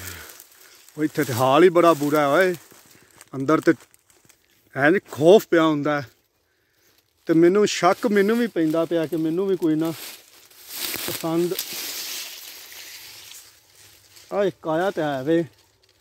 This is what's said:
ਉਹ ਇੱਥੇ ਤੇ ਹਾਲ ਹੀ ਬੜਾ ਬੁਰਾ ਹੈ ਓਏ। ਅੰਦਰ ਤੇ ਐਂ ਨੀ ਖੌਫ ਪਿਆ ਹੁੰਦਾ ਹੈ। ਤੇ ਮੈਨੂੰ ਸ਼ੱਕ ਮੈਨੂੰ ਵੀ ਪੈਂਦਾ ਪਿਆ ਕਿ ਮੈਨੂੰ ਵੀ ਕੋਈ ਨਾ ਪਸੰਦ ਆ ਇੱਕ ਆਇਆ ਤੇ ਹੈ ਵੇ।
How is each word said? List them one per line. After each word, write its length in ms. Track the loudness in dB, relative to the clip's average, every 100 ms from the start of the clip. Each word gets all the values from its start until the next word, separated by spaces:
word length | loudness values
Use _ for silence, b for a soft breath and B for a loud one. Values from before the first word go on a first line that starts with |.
| -12 -16 B B -20 _ -20 -20 _ -6
ਉਹ 60 |
ਇੱਥੇ 200 | -6 -2
ਤੇ 100 | -4
ਹਾਲ 300 | 0 4 6
ਹੀ 60 | 6
ਬੜਾ 220 | 6 4
ਬੁਰਾ 280 | 4 2 0
ਹੈ 60 | 2
ਓਏ। 260 | 2 0 -2 -12 -20 b b b b b -8
ਅੰਦਰ 260 | -2 2
ਤੇ 120 | 2 0 _ _ _ _ _ _ _ _ _ -2
ਐਂ 140 | 0
ਨੀ 80 | 0 -2
ਖੌਫ 340 | 0 6 6 6
ਪਿਆ 160 | 2
ਹੁੰਦਾ 360 | 2 0 -2 -6
ਹੈ। 60 | -8 _ _ _ _ _ _ _ _ _ _ _ -2
ਤੇ 60 |
ਮੈਨੂੰ 320 | 4 4 4 0
ਸ਼ੱਕ 400 | 2 0 2 0
ਮੈਨੂੰ 300 | 0 0 0
ਵੀ 100 | -2
ਪੈਂਦਾ 380 | -2 -2 -2 -2
ਪਿਆ 200 | -2 -4
ਕਿ 100 | -4
ਮੈਨੂੰ 280 | -4 -4 -4
ਵੀ 80 | -2
ਕੋਈ 180 | 0 0
ਨਾ 160 | -2 -6 -14 -20 -20 -20 _ -20 -20 -12 -10 -8 -8
ਪਸੰਦ 480 | -8 -4 -4 -4 -6 -10 -12 -12 -12 -12 -12 -14 -16 -20 -20 -20 -20 -20 -20 -20 -20 -20 -20 -20 _ _ _ -20 _ _ -20 -10
ਆ 100 | -4 -4
ਇੱਕ 220 | -4 -6
ਆਇਆ 220 | -4 -4
ਤੇ 100 | -4
ਹੈ 220 | -6 -4
ਵੇ। 140 | -2 -2 -2 _ _ _ _ _